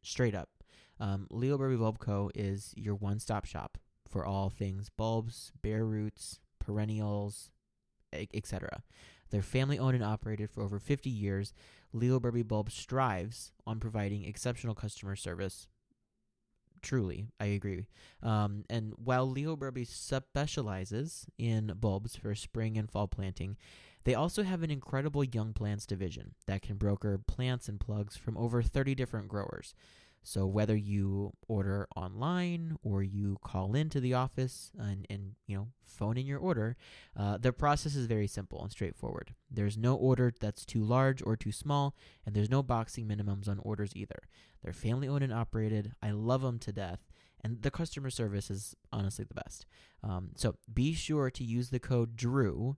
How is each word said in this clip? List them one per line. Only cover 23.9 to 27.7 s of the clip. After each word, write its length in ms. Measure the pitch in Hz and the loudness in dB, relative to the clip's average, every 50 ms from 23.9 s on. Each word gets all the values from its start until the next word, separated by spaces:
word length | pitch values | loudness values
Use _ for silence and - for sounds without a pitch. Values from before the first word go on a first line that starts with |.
| - _ - | -20 _ 2
they 80 | - 127 | 2 2
also 300 | 110 147 175 - - 208 | 4 2 0 2 0 0
have 200 | 185 185 175 165 | 0 0 0 0
an 80 | 160 | -2
incredible 520 | 147 139 127 - - 135 139 151 143 147 143 | -2 -4 -4 -2 -2 0 0 0 2 2 0
young 280 | 131 117 110 107 110 | 2 0 -2 -2 0
plants 340 | 107 - 110 104 104 101 - | -2 -2 -2 0 -2 -2 -2
division 500 | - 101 92 95 90 82 - 52 50 - _ - - | -4 -4 -2 -2 -4 -4 -6 -10 -12 -16 _ -4 -2
that 140 | 95 98 | -2 -2
can 160 | - - 104 98 | -2 -4 -2 2
broker 400 | - 104 101 98 - 104 98 95 | 4 4 4 4 2 0 0 2
plants 500 | 107 - - - 127 127 127 123 - | 2 0 0 0 2 0 0 0 -2
and 120 | - | -6